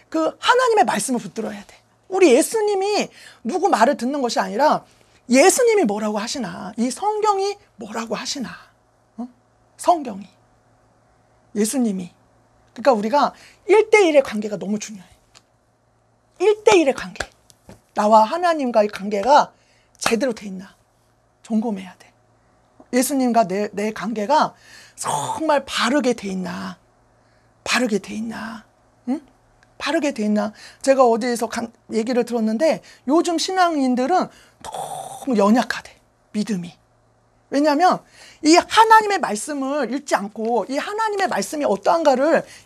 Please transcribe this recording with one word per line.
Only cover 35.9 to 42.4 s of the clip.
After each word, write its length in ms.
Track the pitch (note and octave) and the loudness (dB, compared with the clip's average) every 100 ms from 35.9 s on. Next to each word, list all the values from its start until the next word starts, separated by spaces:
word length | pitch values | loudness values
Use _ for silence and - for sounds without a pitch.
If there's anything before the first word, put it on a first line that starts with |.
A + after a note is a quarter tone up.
| - _ _ _ | -20 _ _ _
믿음이. 460 | G#3+ G#3 F#3+ F3 - _ _ _ _ _ _ _ | -6 -4 -6 -8 -16 _ _ _ _ _ _ _
왜냐면 500 | C4+ D4+ C#4+ F4+ F#3+ - - - - | 0 2 4 2 2 -4 -20 -20 -2
이 120 | D4+ E4+ | 4 4
하나님의 640 | - G#4+ A4 A4 G#4 G4 | 4 4 6 6 6 0
말씀을 760 | A3 G#3 - C#4+ C4 D4 A3 | -2 -6 -6 -6 -4 -4 -4
읽지 220 | C#4 - G#3+ | -6 -4 -4
않고 520 | G3+ - A3 A#3+ F#3+ | -4 -6 -4 -2 -2
이 80 | C#4 | -6
하나님의 500 | G4 G#4 A4 G4+ F4 | -6 -4 -4 -2 -2
말씀이 380 | G3 G3+ D4+ B3 | -4 -6 -4 -2
어떠한가를 800 | G3+ - E4+ D4+ B3+ D4+ B3 | -2 0 2 2 2 2 0